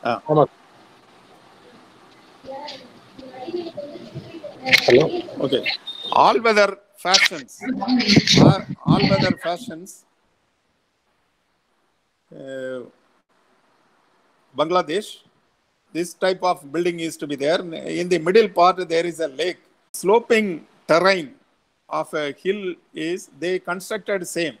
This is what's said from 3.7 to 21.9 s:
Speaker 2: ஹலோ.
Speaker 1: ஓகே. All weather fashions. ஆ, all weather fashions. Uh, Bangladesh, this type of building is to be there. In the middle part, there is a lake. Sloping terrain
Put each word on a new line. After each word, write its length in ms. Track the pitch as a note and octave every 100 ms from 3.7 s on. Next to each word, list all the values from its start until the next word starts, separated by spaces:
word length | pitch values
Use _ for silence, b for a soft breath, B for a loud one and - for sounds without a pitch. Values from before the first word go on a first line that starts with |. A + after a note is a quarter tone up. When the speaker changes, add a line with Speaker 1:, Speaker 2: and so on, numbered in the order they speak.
| - C#4+ E4+ - - - - - - C4 C4 -
Speaker 2:
ஹலோ. 180 | B2 D#3+ F4 - -
Speaker 1:
ஓகே. 160 | C3+ B2 - - - - - -
All 160 | E3 A#3+ A3+
weather 220 | G#3 G3+ F#3+ _ -
fashions. 480 | F3 F#3+ - E3 C3 - - G3 A#3+ B3+ G#3 G3+ - - -
ஆ, 40 | - - - -
all 140 | D3+ G3
weather 220 | F#3+ F#3 - E3
fashions. 440 | F3 - D#3+ F#3+ - _ _ _ _ _ _ _ _ _ _ _ _ _ _ _ _ _ _ _ _ _ _ _ D#3+
Uh, 400 | C3+ C3+ C3 B2+ A#2 _ _ _ _ _ _ _ _ _ _ _ _ _ _ _ _ C3
Bangladesh, 500 | D#3 F3+ D3+ F3+ G#3+ - _ _ _ _ _ _ _ D#3
this 140 | F3 -
type 180 | F#3+ F#3 F3+
of 80 | F3 C#3+
building 240 | D#3+ F3 E3+ E3
is 60 | D#3
to 40 | D3+
be 40 | C#3 C#3
there. 140 | F#3 F3+ D#3 E3 D#3+
In 60 | F3
the 80 | F3 D#3
middle 200 | G#3 G#3 F3+
part, 200 | F3 F3+ E3+
there 120 | E3 E3+
is 60 | D#3 D#3
a 40 | C3+
lake. 200 | F3 - _ _ _ -
Sloping 460 | F3 A3+ A3+ A3 G#3 D#3 - _ -
terrain 360 | D#3+ F3+ F#3 C#3 - _ _ _ _ _